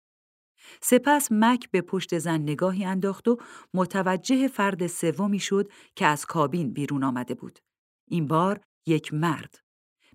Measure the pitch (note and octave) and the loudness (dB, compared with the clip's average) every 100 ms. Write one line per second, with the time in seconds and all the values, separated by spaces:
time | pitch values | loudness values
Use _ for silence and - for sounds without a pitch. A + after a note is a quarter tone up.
0 | _ _ _ _ _ _ - - - B3 | _ _ _ _ _ _ -20 -10 2 4
1 | C4 D4 - G#3+ A3+ B3 - F#3 F3 F#3+ | 6 2 2 4 4 2 0 -2 0 -4
2 | - E3+ D3+ D#3+ D3+ D3 F3+ F#3+ F#3 F#3+ | -2 -4 -2 -2 -2 -2 -2 0 -2 -2
3 | G3 F#3+ - A#3+ - - - F3+ F3+ G3 | -4 -2 0 0 -2 -20 -6 -2 0 0
4 | F#3 F#3 - C4 C4+ - G3 F#3 F3 - | 0 0 0 2 2 0 0 0 -4 -2
5 | E3+ D3 G3+ G3+ - G3 G3+ - - - | -2 0 0 -2 0 0 -2 -6 -18 0
6 | F3+ D3 - E3 C#3+ E3+ C3+ B2 C#3 C#3+ | 2 2 -2 0 0 0 -4 -4 -4 -2
7 | C3+ B2 A#2+ A2+ C3 - _ _ _ _ | -2 -2 -6 -10 -12 -20 _ _ _ _
8 | - F3 D3 D#3+ F#3 G#3 - _ - D#3+ | -6 -4 0 2 0 -2 -8 _ -2 -2
9 | - D3+ E3 C#3+ - - _ _ _ _ | -2 -2 -2 -2 -8 -20 _ _ _ _
10 | _ | _